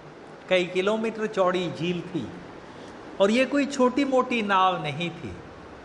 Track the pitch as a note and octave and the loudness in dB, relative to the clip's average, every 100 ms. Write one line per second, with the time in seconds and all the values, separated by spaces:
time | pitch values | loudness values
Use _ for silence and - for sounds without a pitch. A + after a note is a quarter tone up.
0 | - - - - - F#3 F3+ F#3 F#3+ A3 | -18 -18 -18 -12 0 2 2 0 2 2
1 | A3+ G#3+ G#3+ F#3+ F#3 F#3 F3 - E3+ F3 | 0 -2 -2 2 4 4 0 -2 -2 -2
2 | - D#3+ G#2 - - - - - - - | -2 -6 -6 -10 -14 -16 -16 -16 -16 -16
3 | - - G3+ A#3 B3+ C#4+ C#4 - B3 B3 | -8 2 4 4 4 2 0 2 2 4
4 | C4+ C4 B3 A#3+ G3+ F#3+ F#3 F3+ D#3 C#3+ | 2 2 2 0 2 4 4 2 -4 -4
5 | E3+ - G#2 F2 - - - - | -6 -6 -10 -12 -14 -18 -18 -18